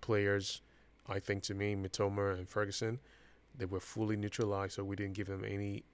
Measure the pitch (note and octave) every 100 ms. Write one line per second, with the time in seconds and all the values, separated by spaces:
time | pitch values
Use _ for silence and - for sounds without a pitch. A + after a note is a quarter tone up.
0 | - G#2+ G2+ G2+ G2 - - - - -
1 | - G2 - G2+ - G2 G#2 G2+ F#2+ -
2 | G2+ G2+ G2+ F#2 F#2 - G#2 F#2+ A2 A#2+
3 | - - - - - C#3+ F#2 F#2+ - -
4 | A2 G#2+ G#2 - A2 G2+ G2 - G2 G2
5 | G2+ G2 G2 G2 G#2 G2+ G2+ G2+ -